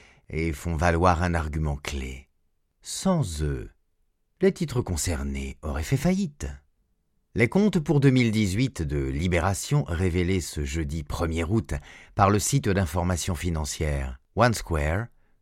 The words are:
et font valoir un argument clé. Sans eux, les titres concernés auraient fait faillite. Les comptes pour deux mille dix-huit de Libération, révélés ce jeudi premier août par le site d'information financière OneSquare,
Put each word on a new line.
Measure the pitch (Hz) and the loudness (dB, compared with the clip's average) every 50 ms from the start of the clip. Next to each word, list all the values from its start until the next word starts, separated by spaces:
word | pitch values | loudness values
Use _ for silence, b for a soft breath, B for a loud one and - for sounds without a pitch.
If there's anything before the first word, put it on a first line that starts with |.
| B B B B B - | B B B B B -8
et | - 78 80 82 | -4 -2 -2 -2
font | 76 - - 85 82 | -4 -4 -4 -4 -2
valoir | 73 85 87 85 82 90 90 87 82 90 | 2 2 4 4 6 4 4 4 4 2
un | 87 85 | 0 0
argument | 80 78 76 73 80 78 76 71 | 0 -2 -2 -4 -2 -2 -2 -4
clé. | 69 - - 76 69 64 64 65 65 - _ _ _ _ _ _ _ _ _ _ _ | -4 -6 -8 -6 -6 -8 -8 -10 -14 -16 _ _ _ _ _ _ _ _ _ _ _
Sans | - - - - - 190 180 160 123 90 78 76 | -14 -12 -10 -2 0 0 2 2 0 -2 -2 -4
eux, | 156 73 69 - - - _ _ _ _ _ _ _ _ _ _ _ _ _ - | -4 -4 -4 -6 -8 -12 _ _ _ _ _ _ _ _ _ _ _ _ _ 2
les | 185 196 | 2 2
titres | - - 170 147 - - | 2 2 -4 -2 -2 -4
concernés | - - 87 78 - 90 80 69 69 69 69 67 67 67 - - | -2 -2 -2 -2 0 -2 -2 -2 -4 -4 -6 -6 -8 -10 -10 -8
auraient | - 78 67 73 | -8 -6 -4 -4
fait | 78 - 135 | -2 0 0
faillite. | - - - - 190 202 147 - - 76 71 69 - _ _ _ _ _ _ _ _ _ _ _ _ _ _ - | 2 2 2 2 2 -2 -4 -6 -8 -10 -10 -10 -12 _ _ _ _ _ _ _ _ _ _ _ _ _ _ 0
Les | 90 117 120 | 0 0 2
comptes | - 190 214 208 - 175 | 4 4 2 4 2 0
pour | 147 - 151 143 | 0 2 2 6
deux | 135 139 | 6 6
mille | 127 127 120 117 | 6 6 4 4
dix-huit | 104 110 107 92 90 110 135 127 - - | 2 2 2 2 2 0 0 -2 -2 -4
de | 80 69 73 71 | -4 -2 -2 -2
Libération, | 67 67 67 73 87 92 87 82 80 98 95 - - - 143 147 - - | -2 -2 -2 -2 0 2 2 2 2 2 0 -2 -2 0 0 0 0 0
révélés | 87 80 95 90 82 92 87 87 95 90 | -2 0 0 0 2 0 0 2 0 0
ce | 80 - - 78 71 | -2 -4 -6 -6 -6
jeudi | 69 73 82 78 71 80 82 | -4 -2 -4 -4 -4 -4 -6
premier | 73 - - - 87 82 80 82 | -6 -6 -4 -4 -2 -2 -2 -2
août | 82 78 110 113 - - 76 71 B B B B B B B | -2 0 0 -2 0 -2 -6 -8 B B B B B B B
par | - 101 98 | 4 4 6
le | 104 104 | 6 4
site | - - 139 139 - 107 | 2 2 0 2 2 2
d'information | 92 98 95 - - 90 87 92 90 82 - - 87 | 2 2 0 0 0 -2 0 0 0 -2 -2 -4 -4
financière | - - 90 82 78 78 - - - 80 76 71 69 67 65 62 - _ _ - | -4 -2 -2 -2 -2 -4 -4 -4 -4 -2 -2 -2 -2 -4 -6 -10 -12 _ _ 0
OneSquare, | 92 117 123 104 - - - 82 76 73 76 82 101 120 - _ _ _ _ _ _ | 2 2 2 2 0 -4 -2 -2 0 0 0 0 -2 -4 -6 _ _ _ _ _ _